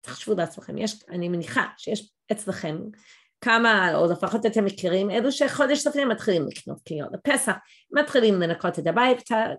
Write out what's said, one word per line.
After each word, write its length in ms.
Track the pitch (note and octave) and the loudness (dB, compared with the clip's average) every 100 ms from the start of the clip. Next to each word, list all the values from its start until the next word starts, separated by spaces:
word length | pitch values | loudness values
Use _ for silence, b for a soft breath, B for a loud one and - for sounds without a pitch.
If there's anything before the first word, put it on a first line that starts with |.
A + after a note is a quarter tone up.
תחשבו 340 | - - - F#3 | -18 -14 -4 -2
לעצמכם, 420 | E3 - - - | -2 -6 -12 -6
יש, 260 | G#3+ - - | -6 -6 -10
אני 200 | F3 F3 | -6 -4
מניחה 360 | F3 D#3 B3 - - | -4 -2 -2 -2 -6
שיש 340 | - G#3 - _ - | -8 -8 -8 _ -8
אצלכם 460 | G#3 - F#3 D#3+ D#3+ G#3+ b b b b _ A#3+ | -6 -6 -6 -6 -8 -10 b b b b _ 2
כמה, 500 | A3+ A#3 G#3 F3+ D#3 | 4 4 4 4 4
או 160 | E3+ | 2
לפחות 340 | F3 F#3+ G#3+ G#3+ | 2 -2 0 0
אתם 200 | A3 G3 | 2 0
מכירים, 460 | G3 F3+ F#3 G3+ | -2 -2 0 0
אלו 200 | A3+ B3+ | 0 0
שחודש 560 | C4+ C#4 - C4+ D4 D4 | 0 -2 2 2 2 2
לפני 180 | C#4+ C4+ | 0 0
מתחילים 420 | G#3+ - F3 C3+ | 0 0 0 0
לקנות 340 | - - C#3 - | -8 -12 -14 -10
קניות 240 | D#3 C#3 | -8 -8
לפסח, 400 | - C#4 C4+ - F#3 b b b | -6 0 0 0 -4 b b b
מתחילים 500 | C#4 D4 C4+ A3+ F#3+ | -2 2 4 4 4
לנקות 380 | E3+ E3 F3 E3+ | 2 0 -2 -2
את 80 | D#3+ | 0
הבית, 440 | F#3 B3+ B3 - | 2 4 2 2
ת-, 240 | A3 A3+ | 0 0